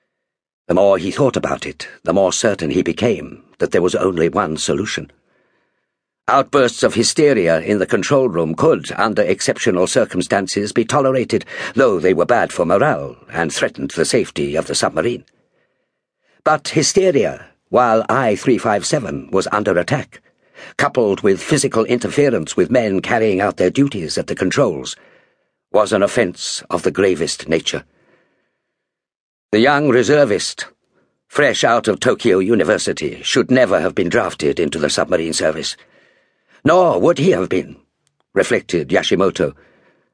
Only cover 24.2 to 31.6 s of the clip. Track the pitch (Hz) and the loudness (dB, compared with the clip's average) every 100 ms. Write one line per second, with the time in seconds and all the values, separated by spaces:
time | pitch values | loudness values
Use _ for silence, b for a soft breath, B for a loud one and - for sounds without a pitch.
24.2 | - 92 92 143 117 71 62 - b b | -6 -2 -2 0 0 -2 -10 -14 b b
25.2 | b b b b _ 101 98 104 98 123 | b b b b _ 0 2 2 2 0
26.2 | 92 - - - - 90 92 78 98 80 | -2 -4 -10 -10 -6 -4 -2 0 0 2
27.2 | 80 - - 80 - - - _ _ _ | -4 -6 -2 -2 -2 -8 -10 _ _ _
28.2 | _ _ _ _ _ _ _ _ _ _ | _ _ _ _ _ _ _ _ _ _
29.2 | _ _ - 107 123 147 147 120 101 147 | _ _ -4 0 2 2 2 2 4 2
30.2 | 127 92 - - - _ _ _ _ _ | 2 0 -4 -10 -14 _ _ _ _ _
31.2 | _ - 139 104 | _ 0 0 2